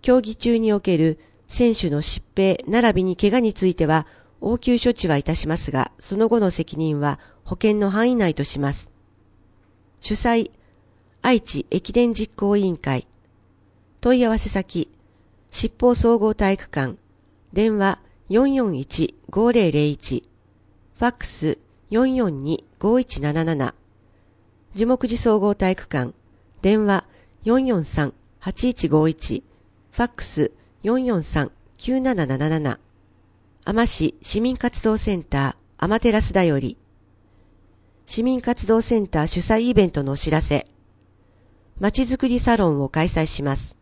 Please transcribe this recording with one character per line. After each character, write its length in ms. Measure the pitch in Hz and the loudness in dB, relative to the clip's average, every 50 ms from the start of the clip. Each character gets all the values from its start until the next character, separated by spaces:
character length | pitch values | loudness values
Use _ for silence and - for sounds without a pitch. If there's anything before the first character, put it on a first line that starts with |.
競 200 | - 254 247 254 | 4 4 4 4
技 140 | 214 214 214 | 2 -2 -12
中 220 | - - 233 233 | -4 0 0 2
に 140 | 226 220 220 | 2 2 2
お 80 | 208 202 | 0 0
け 160 | - 190 180 | 0 0 2
る 220 | 151 160 160 156 - _ _ _ _ _ | 2 2 2 0 -2 _ _ _ _ _
選 260 | _ - - 240 240 220 | _ 0 2 2 2 2
手 160 | - - 165 | 0 -2 -2
の 120 | 143 147 | -2 -2
疾 200 | 156 - - - - _ _ | -4 -4 -6 -8 -10 _ _
病 220 | - 196 190 185 - - | 2 2 2 2 0 -2
並 300 | - 202 240 240 226 185 | 0 2 4 4 4 2
び 60 | 190 185 | 2 0
に 120 | 185 175 | -2 0
怪 160 | - 208 202 | 0 2 2
我 80 | 214 254 | 2 2
に 140 | 233 220 202 | 2 0 -2
つ 120 | - 185 | 0 0
い 100 | 185 170 | 0 2
て 100 | - 165 | 2 2
は 220 | 147 156 160 151 - - - _ _ _ _ | 2 2 0 0 -4 -18 -20 _ _ _ _
応 160 | - - 233 | -4 -4 -4
急 200 | 240 - 254 247 | -2 0 0 0
処 140 | 233 - 247 | 2 2 0
置 160 | 240 - - | 0 0 0
は 100 | 170 151 | 0 0
い 60 | 139 - | 0 0
た 120 | - 165 | -2 -4
し 120 | - - | -2 -2
ま 100 | 151 160 | -4 -4
す 140 | 170 - - | -4 -4 -4
が、 200 | - 131 - - _ - | -2 -2 -2 -4 _ -20
そ 180 | - - 196 | -12 -8 -2
の 100 | 202 226 | 0 2
後 120 | 220 233 233 | 2 2 2
の 120 | 208 185 | 2 0
責 260 | 170 - 175 - - | 0 -4 -8 -6 -4
任 220 | 147 160 156 151 143 | -4 -2 -2 -2 -2
は 200 | 147 147 143 - - - _ _ _ | -2 -2 -4 -4 -12 -20 _ _ _
保 80 | - | -12
険 240 | - - - 214 214 | -6 0 0 2 2
の 140 | 208 208 196 | 2 0 0
範 220 | 190 214 233 247 | 0 2 2 2
囲 40 | 254 | 2
内 180 | 240 202 170 151 | 2 0 0 0
と 100 | - 143 | -2 -6
し 160 | - - 143 | -6 -4 -4
ま 140 | 143 139 139 | -4 -4 -4
す。 160 | - - - _ _ _ _ _ _ _ _ _ _ _ _ _ _ _ _ _ _ _ _ _ _ | -6 -12 -18 _ _ _ _ _ _ _ _ _ _ _ _ _ _ _ _ _ _ _ _ _ _
主 120 | - - 214 | -8 -6 -6
催、 380 | - - 240 233 233 220 - _ _ _ _ _ _ _ _ _ _ _ _ _ _ | -2 0 0 2 2 0 -2 _ _ _ _ _ _ _ _ _ _ _ _ _ _
愛 200 | - 254 254 214 | 2 2 2 2
知 240 | - - - 143 - _ | 2 -4 -8 -8 -6 _
駅 200 | - - - - - | -4 -4 -4 -2 0
伝 200 | 240 240 233 220 | 2 2 2 0
実 220 | - 220 - _ | -4 -6 -8 _
行 200 | - 202 202 208 | -4 -2 0 2
委 60 | 208 | 2
員 160 | 196 185 170 | 0 0 -4
会。 300 | - - 143 135 127 - _ _ _ _ _ _ _ _ _ _ _ _ _ _ _ _ _ _ _ | -4 -4 -4 -4 -4 -6 _ _ _ _ _ _ _ _ _ _ _ _ _ _ _ _ _ _ _
問 180 | - 240 254 247 | 2 2 4 4
い 60 | 247 | 4
合 40 | 226 | 2
わ 80 | 220 | 2
せ 120 | 220 - 208 | 0 -2 -4
先、 400 | - 196 185 - - 175 - - _ _ _ _ _ _ _ _ _ _ _ _ | -6 -6 -6 -4 -6 -6 -6 -6 _ _ _ _ _ _ _ _ _ _ _ _
七 200 | - - - 220 | -8 -6 -6 -6
宝 260 | _ _ 240 247 247 | _ _ 2 2 4
総 240 | - - 233 233 220 | 4 4 4 4 4
合 160 | 208 220 214 | 2 0 0
体 180 | - 208 190 196 | 0 0 0 0
育 160 | 196 - - | -2 -4 -8
館、 260 | - 147 135 127 - _ _ _ _ _ _ _ _ _ _ _ - | -6 -4 -4 -4 -8 _ _ _ _ _ _ _ _ _ _ _ -2
電 240 | 185 214 226 214 | 0 0 2 2
話 220 | 208 196 196 - - - _ _ _ _ - | 2 0 0 0 -2 -10 _ _ _ _ 0
四 240 | 185 226 269 277 269 | 2 2 2 4 2
四 240 | 269 240 202 165 | 0 0 0 -2
一 380 | 131 139 - - - 160 - - _ _ - | -4 -6 -6 -2 -2 -2 -2 -4 _ _ -6
五 220 | - 196 226 240 | -2 2 2 4
零 200 | 233 233 196 165 | 4 4 2 4
零 180 | 143 151 151 147 | 2 2 0 0
一、 340 | 143 - - - 131 120 - _ _ _ _ _ _ _ _ _ _ _ _ _ _ | -2 -4 -8 -6 -6 -6 -8 _ _ _ _ _ _ _ _ _ _ _ _ _ _
フ 100 | _ 233 | _ -2
ァ 20 | |
ッ 40 | 240 247 | -2 -2
ク 120 | _ - | _ -14
ス 320 | - - - - 156 - - _ _ _ _ _ _ | -14 -10 -4 -4 -4 -4 -4 _ _ _ _ _ _
四 240 | 208 226 254 262 254 | 0 2 2 2 2
四 160 | 254 233 185 | 0 0 -2
二 360 | 147 135 135 151 165 - _ _ _ _ | -2 -4 -4 -4 -4 -6 _ _ _ _
五 200 | - 208 233 254 | 0 2 2 2
一 220 | 254 - - 147 | 0 -2 -6 -6
七 220 | 139 147 147 165 160 | -4 -2 -2 -2 -2
七、 300 | 165 160 139 131 120 - _ _ _ _ _ _ _ _ _ _ _ _ _ _ _ _ _ _ _ - | -2 -2 -2 -4 -6 -6 _ _ _ _ _ _ _ _ _ _ _ _ _ _ _ _ _ _ _ -4
樹 100 | 196 226 | -2 0
木 220 | 240 254 254 - | 0 0 0 0
寺 120 | 220 226 - | -4 -4 0
総 200 | - 240 214 214 | 2 2 2 4
合 160 | 190 208 202 | 2 0 0
体 180 | - 196 185 185 | 2 0 0 0
育 140 | - - | -2 -6
館、 260 | - - 139 123 120 - _ _ _ _ _ _ _ _ - | -6 -4 -4 -4 -4 -10 _ _ _ _ _ _ _ _ -2
電 240 | - 190 214 214 214 | 0 2 2 4 2
話 200 | 202 196 175 - - _ _ _ _ _ _ - | 2 0 0 -2 -8 _ _ _ _ _ _ 0
四 220 | 220 240 262 262 | 0 2 2 2
四 200 | 254 226 175 151 | 2 0 -2 -2
三 280 | - - 160 147 135 - _ _ _ _ _ | -2 -2 -2 -2 -2 -4 _ _ _ _ _
八 300 | - 185 - - - 254 | -10 -10 -6 -2 -2 -2
一 200 | 247 - - 151 | -2 -2 -2 2
五 180 | 143 156 160 | 2 4 2
一、 360 | 160 160 - - - - 262 _ _ _ _ _ _ _ _ _ _ | 2 0 -4 -6 -8 -8 -8 _ _ _ _ _ _ _ _ _ _
フ 100 | _ - | _ -4
ァ 40 | 240 | -4
ッ 20 | 240 | -4
ク 140 | _ - - | _ -12 -14
ス 280 | - - 156 175 - - _ _ _ _ _ - | -8 -2 -2 -2 -2 -2 _ _ _ _ _ -2
四 220 | 202 240 262 254 | -2 -2 0 0
四 180 | 247 220 170 151 | 0 -2 -2 -4
三 280 | - - 160 139 - _ _ _ _ _ | -2 -2 -2 -2 -4 _ _ _ _ _
九 240 | _ - - 254 262 | _ -6 -2 -2 0
七 240 | 254 262 247 180 156 | 0 0 -2 -2 -2
七 220 | 127 135 131 147 156 | -2 -2 -2 -2 -2
七、 300 | 160 160 151 131 113 - _ _ _ _ _ _ _ _ _ _ _ _ _ _ _ _ _ | -2 -2 -2 -4 -6 -6 _ _ _ _ _ _ _ _ _ _ _ _ _ _ _ _ _
海 240 | - 202 226 240 | -2 0 0 0
士 280 | 226 - - 160 - - - | 0 0 -2 -2 -2 -4 -6
市 200 | - - - 208 | -12 -6 -4 -2
民 160 | 226 254 254 | -2 -2 -2
活 260 | 240 - 240 - - - | -2 -4 -4 -4 -2 -2
動 140 | 226 220 | 0 0
セ 180 | 220 - 214 196 | 0 -2 -2 -4
ン 80 | 175 151 | -4 -4
タ 340 | _ - 139 139 131 - _ _ _ _ - | _ -4 -2 -2 -2 -6 _ _ _ _ -6
ー、 40 | - | -2
ア 40 | |
マ 120 | 180 214 220 | 0 0 2
テ 120 | - 240 | 2 2
ラ 100 | 208 220 | 2 2
ス 120 | - - - | 0 2 2
だ 100 | 196 180 | 2 4
よ 160 | 165 147 139 | 4 2 0
り。 180 | 131 123 - _ _ _ _ _ _ _ _ _ _ _ _ _ _ _ _ _ _ _ _ _ _ _ _ _ _ | -2 -4 -10 _ _ _ _ _ _ _ _ _ _ _ _ _ _ _ _ _ _ _ _ _ _ _ _ _ _
市 160 | - - 220 | -8 -6 -2
民 200 | 226 254 262 254 | 0 0 0 0
活 260 | - - - - - | -2 -2 -4 -2 0
動 140 | 202 226 226 | 2 2 2
セ 180 | 226 - 240 220 | 2 2 0 0
ン 80 | 202 | 0
タ 160 | 180 - 156 151 | 0 0 -2 0
ー 40 | |
主 120 | 165 - 180 | 0 -2 -4
催 220 | 175 - 220 220 | 0 2 2 2
イ 120 | 233 247 240 | 2 4 4
ベ 140 | 214 196 | 4 4
ン 40 | 175 | 4
ト 120 | - 151 139 | 0 -4 -4
の 80 | 135 | -4
お 60 | 139 | -4
知 120 | 139 - - | -4 -2 0
ら 100 | 160 156 | 0 0
せ。 260 | - - 147 139 - _ _ _ _ _ _ _ _ _ _ _ _ _ _ _ _ _ _ _ _ _ _ - | 0 0 -2 -2 -2 _ _ _ _ _ _ _ _ _ _ _ _ _ _ _ _ _ _ _ _ _ _ -2
ま 120 | 196 208 | -2 -2
ち 120 | - - 262 | 0 0 -2
づ 140 | 233 262 | -2 -2
く 100 | - - | -2 0
り 120 | 254 247 240 | -2 0 0
サ 180 | - 247 233 | 2 2 2
ロ 120 | 220 196 165 | 4 2 2
ン 120 | 147 139 | 2 0
を 80 | 139 131 | -2 -2
開 180 | - 156 160 | -2 -2 -2
催 180 | 175 - 160 156 | 0 0 -2 -2
し 160 | 156 - - | -2 -4 -4
ま 140 | 143 143 139 | -4 -4 -4
す。 200 | 139 - - - _ | -4 -8 -12 -18 _